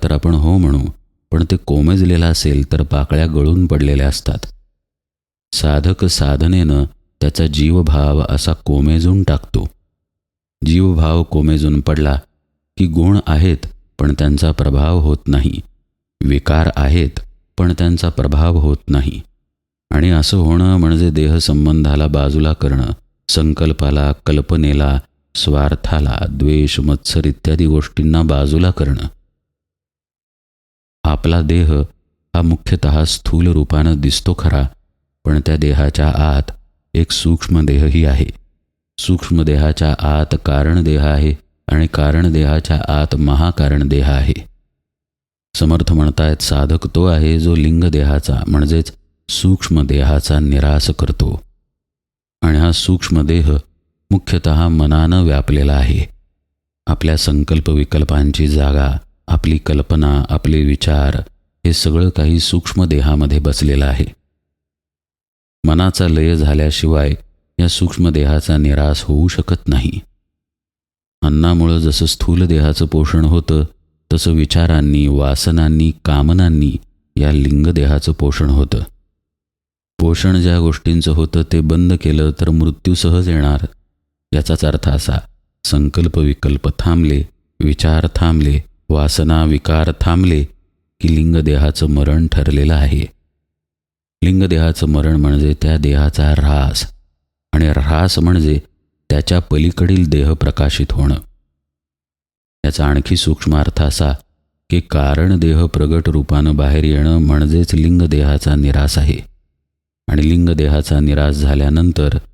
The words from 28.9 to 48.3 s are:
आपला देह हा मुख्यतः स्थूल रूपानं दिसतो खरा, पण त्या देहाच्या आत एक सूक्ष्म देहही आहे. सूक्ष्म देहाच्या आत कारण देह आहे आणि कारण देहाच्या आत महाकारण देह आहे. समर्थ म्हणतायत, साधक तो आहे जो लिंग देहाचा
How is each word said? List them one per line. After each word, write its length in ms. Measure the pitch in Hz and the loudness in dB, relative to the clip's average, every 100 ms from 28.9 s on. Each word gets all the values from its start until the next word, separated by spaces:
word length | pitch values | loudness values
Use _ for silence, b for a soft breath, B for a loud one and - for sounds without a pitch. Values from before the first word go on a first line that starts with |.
| 62 - - _ _ _ _ _ _ _ _ _ _ _ _ _ _ _ _ _ _ | -4 -6 -12 _ _ _ _ _ _ _ _ _ _ _ _ _ _ _ _ _ _
आपला 380 | 80 73 82 85 | -4 -2 0 0
देह 320 | 78 85 78 73 71 _ _ _ _ 85 | 0 0 2 0 -2 _ _ _ _ -2
हा 60 | |
मुख्यतः 600 | 82 82 - 87 73 76 | 0 -2 -2 -2 0 0
स्थूल 440 | 78 - - 80 87 | 0 -4 -2 0 2
रूपानं 520 | 76 71 76 80 73 | 2 0 0 0 0
दिसतो 360 | 69 - 95 85 | -2 -2 -4 -2
खरा, 280 | 80 67 67 - _ _ _ _ 76 | 0 0 -2 -6 _ _ _ _ -2
पण 140 | 76 80 | -2 0
त्या 100 | 78 | 0
देहाच्या 500 | 73 71 71 - 76 | 0 0 0 0 0
आत 420 | 65 78 71 - - _ _ _ | 0 0 0 -4 -10 _ _ _
एक 180 | - 82 | -4 -2
सूक्ष्म 540 | - 82 82 - 82 71 | -2 -2 -2 0 0 2
देहही 400 | 71 76 82 76 | 2 2 2 2
आहे. 220 | 65 - - _ _ _ _ _ - | 0 -2 -6 _ _ _ _ _ -10
सूक्ष्म 440 | - 90 - 85 | -4 -4 0 0
देहाच्या 500 | 78 73 76 73 78 - | 0 0 0 0 -2 -2
आत 360 | 76 76 76 - - | -2 -2 -2 -2 -2
कारण 380 | 71 76 87 | 0 0 0
देह 220 | 78 76 73 | 0 0 0
आहे 280 | 73 76 73 _ _ - | 0 0 -2 _ _ -4
आणि 200 | 78 78 | -2 0
कारण 460 | - 73 80 87 | 0 0 2 2
देहाच्या 680 | 78 73 78 - 76 - 76 | 2 0 0 0 -2 -2 -2
आत 140 | 76 - | -2 0
महाकारण 720 | 71 71 85 80 71 71 71 | 0 2 0 0 0 0 0
देह 220 | 71 69 | 0 0
आहे. 220 | 69 67 - - _ _ _ _ _ _ _ _ _ _ - | 0 0 -4 -8 _ _ _ _ _ _ _ _ _ _ -2
समर्थ 380 | 78 80 76 | 0 0 2
म्हणतायत, 480 | 78 76 76 78 76 | 0 0 0 0 -2
साधक 460 | - 71 71 82 - 82 | -2 -2 0 -2 -2 0
तो 100 | 90 | 2
आहे 340 | 78 78 80 | 2 2 0
जो 160 | 82 82 | 0 2
लिंग 280 | 76 82 | 2 2
देहाचा 560 | 85 76 71 71 - | 0 0 0 0 -2